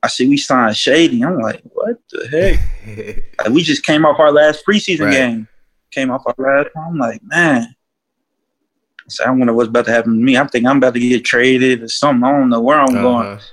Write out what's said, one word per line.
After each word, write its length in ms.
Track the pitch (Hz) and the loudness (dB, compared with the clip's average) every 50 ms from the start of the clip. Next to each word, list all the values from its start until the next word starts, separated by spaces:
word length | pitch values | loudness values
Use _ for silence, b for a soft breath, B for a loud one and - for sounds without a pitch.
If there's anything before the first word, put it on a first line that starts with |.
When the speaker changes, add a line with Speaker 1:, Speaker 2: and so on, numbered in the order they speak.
| - | -4
Speaker 1:
I 40 | 117 | -6
see 200 | - - 123 131 | -2 0 0 2
we 80 | 143 143 | 2 0
signed 380 | - - 143 127 123 110 104 | 0 -2 0 0 0 0 -2
Shady. 480 | - - - 127 160 170 151 131 117 120 | -2 -2 0 2 2 2 2 0 -2 -2
I'm 140 | 156 185 160 | -2 -4 -4
like, 220 | 110 110 - - _ - | -4 -6 -8 -10 _ -12
"What 280 | _ - - 220 240 226 _ _ | _ -6 -6 -6 -6 -8 _ _
the 180 | - - - - | -14 -12 -12 -6
heck?" 960 | 139 156 180 190 190 - - - - - - 107 107 104 107 - - - - - | -4 0 2 4 4 4 2 0 -4 -6 -12 -16 -14 -14 -14 -8 -4 -4 -4 -4
Speaker 2:
<laughs> 100 | - _ | -6 _
Speaker 1:
Like, 100 | - - 117 | -4 2 2
we 100 | 160 180 | 2 2
just 220 | 156 147 - - | 2 -2 -4 -2
came 200 | - 160 151 160 | -2 0 2 4
off 140 | 151 143 - | 2 2 4
our 120 | 160 151 | 2 4
last 340 | 143 147 151 151 151 151 - - | 4 4 4 4 2 0 -2 0
preseason 380 | 208 208 - - 185 156 151 | 0 0 0 -2 -4 -2 0
Speaker 2:
Right. 60 | - | 0
Speaker 1:
game. 360 | 151 139 131 123 117 113 110 - _ _ _ _ _ _ _ _ | 0 2 0 0 -2 -6 -10 -14 _ _ _ _ _ _ _ _
Came 200 | - - 135 131 | -8 -6 -4 -4
off 120 | 123 135 - | -4 -4 -6
our 100 | - 120 - | -6 -6 -4
last 320 | 131 135 139 139 147 - _ | -2 0 0 0 -2 -4 _
one. 140 | 160 156 165 | -14 -12 -10
I'm 60 | 170 156 | -6 -4
like, 240 | 131 117 117 110 _ | -4 -4 -6 -8 _
"Man." 400 | - - 165 175 160 143 123 117 | -6 -2 0 2 2 2 0 -2
I 1400 | 117 - _ _ _ _ _ _ _ _ _ _ _ _ _ _ _ _ _ _ _ _ _ _ _ _ _ - _ | -6 -14 _ _ _ _ _ _ _ _ _ _ _ _ _ _ _ _ _ _ _ _ _ _ _ _ _ -20 _
said, 180 | - - - 123 | -10 -6 -4 -2
"I 40 | |
wonder 220 | 131 131 127 120 117 | 0 0 2 2 2
what's 160 | 117 120 113 | 0 0 0
about 160 | 113 120 117 | 0 -2 0
to 60 | 110 | 2
happen 220 | 113 117 110 113 113 | 0 0 0 0 0
to 60 | 110 117 | 0 2
me." 140 | 131 131 123 | 2 2 2
I'm 120 | 143 143 | 0 0
thinking 180 | - 123 117 123 | -2 0 0 2
I'm 100 | 139 139 | 2 2
about 160 | 127 127 120 | 2 2 0
to 40 | 123 | 0
get 240 | 120 123 127 120 - | 0 0 0 0 0
traded 580 | - - 120 120 131 131 127 123 131 127 117 113 | -2 0 2 2 4 4 4 2 2 0 0 -4
or 40 | 113 | -8
something. 360 | - - - 147 143 123 120 | -6 -2 0 0 2 2 2
I 60 | 127 | 2
don't 180 | 143 143 135 127 | 2 2 2 2
know 120 | 120 113 | 0 0
where 180 | 117 123 147 151 | 2 2 2 2
I'm 140 | 139 135 127 | 2 2 2
Speaker 2:
Uh-huh. 60 | 120 | 2
Speaker 1:
going. 380 | 120 123 123 120 113 101 101 107 - - | 2 0 0 0 -2 -6 -8 -14 -18 -20